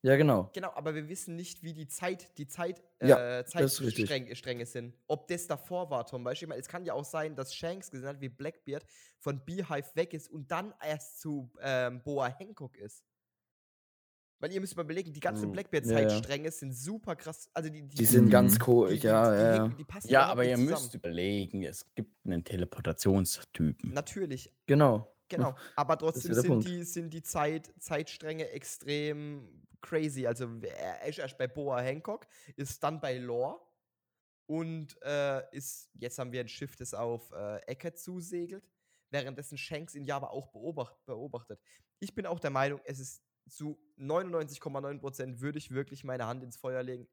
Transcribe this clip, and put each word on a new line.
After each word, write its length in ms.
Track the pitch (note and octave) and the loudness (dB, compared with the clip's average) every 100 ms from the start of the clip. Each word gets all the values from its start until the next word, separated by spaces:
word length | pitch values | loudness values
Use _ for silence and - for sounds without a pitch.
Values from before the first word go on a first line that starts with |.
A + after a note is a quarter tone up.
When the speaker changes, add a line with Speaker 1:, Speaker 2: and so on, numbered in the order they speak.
Speaker 1:
Ja, 120 | C3 C#3 | 8 8
genau. 340 | D3+ A2 F#2+ | 8 6 2
Speaker 2:
Genau, 200 | F#3+ F#3 | -6 -8
aber 200 | - D3+ D#3 | -6 -4 -6
wir 120 | D3+ | -8
wissen 280 | F3+ - E3 | -10 -10 -10
nicht, 260 | F3 - | -10 -12
wie 100 | E3 | -12
die 120 | D#3+ D3 | -12 -12
Zeit, 500 | - F3+ F#3 - - | -4 -4 -4 -10 -14
die 120 | C#3+ | -12
Zeit, 340 | - F3 F3+ _ _ | -6 -6 -6 _ _
Speaker 1:
Ja, 180 | B2+ B2+ B2 B2 | 6 6 6 -4
Speaker 2:
äh, 60 | |
Speaker 1:
das 100 | B2+ | -4
ist 260 | E3+ C3+ - | 0 0 2
richtig. 260 | B2+ A2+ G#2 | -2 0 0
Speaker 2:
Zeitstränge, 260 | C#3 B2 | -2 -4
Stränge 320 | A#2+ - A#2+ A#2+ | -10 -8 -8 -6
sind. 300 | B2 A#2+ - - | -8 -10 -16 -6
Ob 220 | D3+ - | -6 -4
das 180 | F3 F3 | -6 -4
davor 440 | C#3+ - F3+ E3+ | -6 -4 -6 -2
war, 140 | C3 A#2 | -4 -4
Tom, 180 | C3 | -6
weißt 160 | A#2+ D3 | -4 -6
du, 40 | D#3+ | -8
ich 20 | |
meine, 120 | A#2+ | -10
es 60 | - | -10
kann 160 | F3 | -10
ja 100 | F3 | -6
auch 100 | A#2+ | -6
sein, 320 | D3 E3 D#3 C#3 | -4 -6 -6 -6
dass 180 | C3+ | -10
Shanks 340 | - E3 F#3+ - | -6 -8 -8 -10
gesehen 180 | C3 C3+ | -10 -10
hat, 120 | C#3+ | -8
wie 80 | C3+ | -10
Blackbeard 560 | A#2+ C#3+ - - C#3+ - - - _ | -8 -10 -10 -10 -10 -10 -20 -20 _
von 240 | C#3+ C#3 | -6 -6
Beehive 500 | C#3 F3+ F3 D3+ C#3+ | -6 -8 -4 -4 -2
weg 180 | - F3 | -2 -2
ist 160 | D#3+ - | -4 -10
und 220 | D#3 C3+ | -14 -6
dann 240 | E3+ G#3 - | -4 -6 -8
erst 380 | D#3 D3+ - - | -6 -6 -8 -10
zu, 320 | D#3+ D3 B2 - | -6 -6 -8 -8
ähm, 420 | C#3 C3 B2 B2 | -2 0 0 -4
Boa 240 | C3+ C#3+ B2 | -4 -2 -2
Hancock 500 | B2+ G3 G#3 C3+ - | -4 -16 -14 -16 -14
ist. 280 | G#2 - _ _ _ _ _ _ _ _ _ _ _ _ _ _ | -18 -18 _ _ _ _ _ _ _ _ _ _ _ _ _ _
Weil 100 | D#3 | -4
ihr 100 | F#3+ | -2
müsst 140 | F#3+ E3+ | -4 -6
mal 60 | |
überlegen, 300 | D#3 E3+ E3+ | -4 -4 -6
die 80 | D3 | -4
ganzen 240 | - G#2+ | -4 -2
Speaker 1:
Hm, 80 | G#2 | -2
Speaker 2:
Blackbeard-Zeitstränge 920 | C3+ G3 D#3 A#2 A2+ G#2+ G#2+ A#2 C#3+ | -4 -2 0 4 6 6 4 0 -4
Speaker 1:
ja, 60 | D#3 | -4
ja. 0 | |
Speaker 2:
sind 220 | D#3 C#3 | -6 -8
super 420 | B2 C#3+ A3 G#3+ | -8 -6 -6 -6
krass, 340 | D#3+ D#3+ D#3 - | -8 -8 -12 -8
also 160 | - D#3 | -6 -6
die, 120 | D3+ | -8
die, 140 | C#3+ - | -8 4
Speaker 1:
Die 80 | |
sind 240 | A2+ A#2+ G#2+ | 8 10 12
ganz 260 | B2 G2 | 12 10
Speaker 3:
Mhm. 40 | G#2+ | 8
Speaker 1:
ko-, 300 | A#2+ A#2+ F#2 | 8 8 8
Speaker 2:
die, 100 | G#2 | 6
die, 80 | A2+ | 6
Speaker 1:
ja, 240 | A2 A2+ | 8 8
Speaker 2:
die 100 | G2+ | 8
Speaker 1:
ja, 120 | A2+ | 6
Speaker 2:
hängen, 180 | A2 A2 | 6 4
Speaker 1:
ja. 60 | A#2 | -2
Speaker 2:
die 80 | |
passen 240 | D3+ G3 A2+ | -10 -10 6
Speaker 4:
Ja, 100 | C3 | 8
Speaker 2:
überhaupt 100 | C3+ | 8
Speaker 4:
aber 100 | B2 | 4
Speaker 2:
nicht 80 | B2 | 4
Speaker 4:
ihr 60 | B2 | 4
Speaker 2:
zusammen. 260 | C3+ D#3+ | 4 2
Speaker 4:
müsst 120 | B2 | -4
überlegen, 680 | F#2 F2 E2+ F#2+ G2+ F#2 G2 | -8 -4 0 0 0 -2 -4
es 320 | E2 - - | -4 -8 -10
gibt 320 | - - _ - | -8 -8 _ -2
einen 160 | F2 | -2
Teleportationstypen. 1500 | - F#2 F2 - - D#2+ G2+ G2 F2+ - - - D#2 - - | -2 -4 -4 -4 -4 0 4 4 4 -2 -8 0 0 0 -4
Speaker 2:
Natürlich. 600 | C3+ - G3+ F3 C3 - _ - | -4 -4 -6 -4 -6 -10 _ 4
Speaker 1:
Genau. 420 | C#3+ D3 A2 A2 _ _ | 6 8 6 -2 _ _
Speaker 2:
Genau, 260 | F3 D#3 C3 - - | 0 0 -2 -6 -2
aber 200 | D3 D#3+ | 0 2
Speaker 1:
Das 200 | D#3+ C3+ | 0 -2
ist 60 | |
Speaker 2:
trotzdem 60 | E3+ | 0
Speaker 1:
ja 20 | |
der 80 | A2+ | 2
Speaker 2:
sind 80 | F3+ | 4
Speaker 1:
Punkt. 180 | A#2+ F3+ | 4 2
Speaker 2:
die, 140 | F3 | -4
sind 320 | E3+ F3 E3 | -6 -8 -8
die 80 | D#3+ | -10
Zeit, 500 | - D#3+ D3+ D#3+ - - | -6 0 0 -2 -8 -18
Zeitstränge 720 | - D3+ D#3 - D#3 D#3 D#3+ | -4 -4 -4 -10 -8 -6 -6
extrem 1120 | C#3 - - C#3+ D3 D3+ D3 D3 C#3+ G#2 - - - | -8 -12 -10 -4 -2 -2 -4 -8 -12 -14 -20 -20 -20
crazy. 460 | - D#3+ D#3 C3+ A#2+ | -2 0 0 0 -2
Also, 200 | A#2+ A#2+ A#2 | 0 -4 -6
er 460 | F#2+ - F2+ - D3 | -10 -6 -8 -6 -8
ist 120 | D3+ | -6
erst 200 | C3+ - | -10 -4
bei 100 | B2+ | -6
Boa 320 | C#3 C#3 B2 | -4 -2 0
Hancock, 460 | B2+ D3 F#3 A3 - - - C3+ | -2 -4 -6 -8 -10 -20 -18 -10
ist 260 | C#3 - | -8 -2
dann 180 | D3+ D#3 | -4 -2
bei 160 | C#3+ B2+ | -4 -4
Lore 420 | B2 A#2+ C3+ E4+ _ _ _ _ _ _ _ _ - | -2 -2 -2 -4 _ _ _ _ _ _ _ _ -6
und, 540 | D#3 E3 E3 D3+ - | -4 -2 -6 -10 -10
äh, 400 | C#3 D3 C#3+ C3+ C3 C#3 | -2 0 0 0 -4 -10
ist, 340 | C3+ - - | -10 -12 -18
jetzt 240 | - A#2+ - | -10 -10 -6
haben 140 | B2+ | -6
wir 80 | B2+ | -6
ein 80 | A#2 | -6
Schiff, 280 | - C#3 - | -8 -12 -10
das 180 | A#2+ | -10
auf, 380 | G2+ A#2 A#2 - | -4 -4 -4 -8
äh, 260 | D#2+ G#2 G#2+ - | -10 -8 -8 -8
Eckert 320 | - E3+ E3+ | -10 -10 -12
zusegelt, 680 | - F3+ F3 F3+ F3 F#3+ _ _ _ _ _ | -12 -12 -8 -8 -8 -12 _ _ _ _ _
währenddessen 460 | C#3+ C3 C3 C#3+ C#3+ | -6 -6 -12 -12 -12
Shanks 360 | - D#3 E3+ | -8 -10 -10
ihn 100 | D3 | -10
ja 120 | C#3 C#3 | -6 -4
aber 160 | C3+ | -4
auch 160 | - C#3+ | -10 -12
beobacht-, 480 | G#3 C3 D3+ B2 _ - | -10 -8 -6 -8 _ -12
beobachtet. 540 | A#2 C#3 A#2+ - G#2 _ - _ _ | -10 -8 -10 -10 -18 _ -20 _ _
Ich 140 | G3+ | -10
bin 120 | - F#3+ | -8 -6
auch 120 | E3+ | -4
der 100 | D3 | 0
Meinung, 300 | C3+ C#3 C#3+ | 2 0 0
es 140 | - C3+ | -10 -10
ist 220 | C3 - _ _ _ | -12 -16 _ _ _
zu 300 | - D3+ D3 _ _ | -10 -10 -10 _ _
neunundneunzig 640 | C3+ E3 F#3+ E3 D3+ C#3+ | -2 0 0 -4 -4 -8
Komma 200 | D#3 C#3 | -8 -6
neun 200 | C#3 C#3+ | -6 -8
Prozent 400 | C#3 C3+ C3 A#2+ | -10 -8 -10 -6
würde 180 | C#3 D3+ | -6 -6
ich 140 | - | -6
wirklich 320 | C3 C#3 C#3 | -6 -6 -10
meine 220 | C3+ B2+ A2+ | -8 -4 -4
Hand 180 | B2+ | -6
ins 120 | B2+ - | -10 -10
Feuer 240 | C3 B2+ | -6 -4
legen 260 | B2+ B2 A#2+ | -4 -8 -14